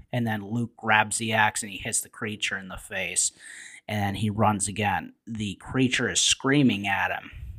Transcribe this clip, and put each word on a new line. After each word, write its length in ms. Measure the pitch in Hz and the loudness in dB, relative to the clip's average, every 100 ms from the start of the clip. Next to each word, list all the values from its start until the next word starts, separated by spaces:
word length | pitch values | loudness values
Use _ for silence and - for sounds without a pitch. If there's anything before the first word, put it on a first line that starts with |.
| - | -4
and 140 | 123 117 | -2 0
then 200 | 107 98 | -2 -2
Luke 300 | 117 117 - | -2 -2 -4
grabs 420 | 113 107 107 - | 4 4 4 -2
the 140 | 110 | 0
axe 280 | 110 107 - | 2 2 0
and 100 | 107 | -6
he 60 | 98 | -8
hits 240 | 117 110 | -4 -4
the 80 | - | -6
creature 480 | - 110 104 - 98 | -8 -8 -4 -4 -4
in 100 | 92 | -8
the 80 | 90 | -14
face, 540 | - 98 87 90 - - - - - - - | -8 -6 -2 -2 -2 -4 -14 -18 -18 -16 -6
and 300 | 104 101 98 | -2 0 0
he 120 | 107 | 0
runs 380 | 101 107 101 107 | 4 4 4 -2
again. 460 | 95 104 87 - - - | -2 0 -2 -4 -14 -12
The 280 | 110 104 90 | -6 -6 -6
creature 540 | - 131 127 127 117 | -4 2 2 2 0
is 100 | - | 2
screaming 680 | - - 131 143 127 98 101 | 2 2 4 6 6 4 0
at 240 | 95 90 | 0 0
him 180 | - - - - | -4 -8 -14 -14